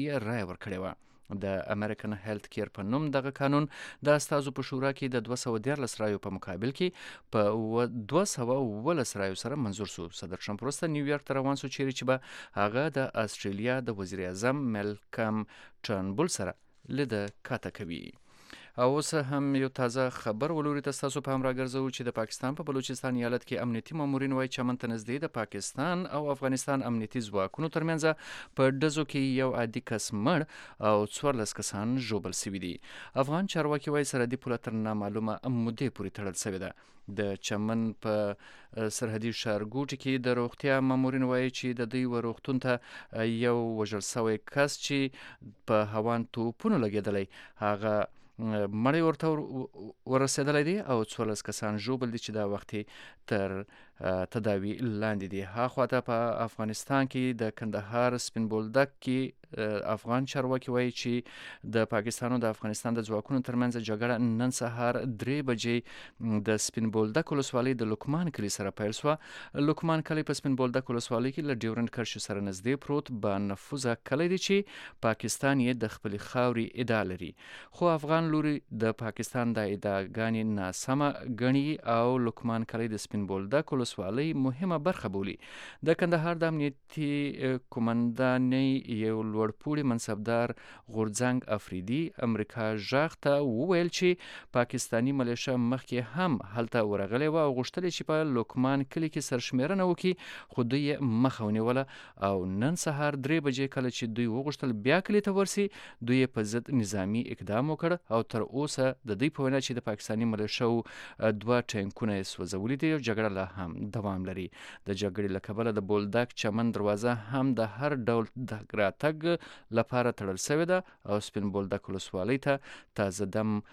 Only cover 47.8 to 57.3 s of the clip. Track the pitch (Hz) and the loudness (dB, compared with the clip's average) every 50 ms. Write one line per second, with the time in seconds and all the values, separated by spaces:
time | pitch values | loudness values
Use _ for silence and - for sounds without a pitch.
47.8 | 107 107 107 104 95 - - - - - _ - 113 110 107 104 101 98 104 107 | 0 2 2 2 0 -2 -4 -12 -20 -18 _ -6 -4 -2 0 0 0 0 0 2
48.8 | 117 131 151 165 165 160 151 - 165 160 156 151 139 - 131 131 127 - - - | 4 4 4 4 4 2 2 2 0 0 0 0 -2 -4 -6 -8 -8 -8 -10 -14
49.8 | 101 110 - _ - - 127 131 135 131 - - 139 143 147 147 147 160 190 214 | -16 -16 -16 _ -2 2 2 4 4 4 2 2 2 2 4 4 4 2 0 0
50.8 | - - 127 113 107 - - - 113 107 107 - - - 104 - 113 107 107 107 | 0 0 2 2 2 0 -2 -2 -2 -2 -2 -2 -4 -6 -6 -4 -2 -2 -2 -2
51.8 | 101 120 131 123 127 117 113 117 - - 107 107 104 98 101 98 - - - 104 | -2 -2 -2 0 -2 -2 -4 -4 -6 -4 -2 -2 0 0 -2 -4 -6 -6 -6 -6
52.8 | 104 - - - - - - - - - 120 101 98 95 95 95 101 - - - | -6 -8 -12 -20 -20 -20 -20 -12 -4 -2 0 0 0 0 -2 -4 -8 -10 -14 -20
53.8 | - - - - - 92 92 92 92 - - 120 104 110 101 98 95 104 104 - | -20 -20 -12 -4 -2 0 0 0 0 -2 -2 -2 0 2 0 0 0 -2 -2 -2
54.8 | 127 117 107 104 110 110 107 98 95 92 98 95 98 95 101 120 123 127 - 135 | -2 -2 -2 0 0 0 -2 -2 -4 -4 -6 -6 -6 -6 -2 -2 -2 0 2 0
55.8 | 123 117 131 123 123 - 117 113 117 117 107 117 117 110 - - 110 107 107 - | 2 2 2 0 0 0 0 0 2 0 0 0 -2 -4 -4 -4 -4 -4 -4 -4
56.8 | - - 139 135 135 131 - 127 127 127 | -2 0 2 2 2 2 0 0 0 0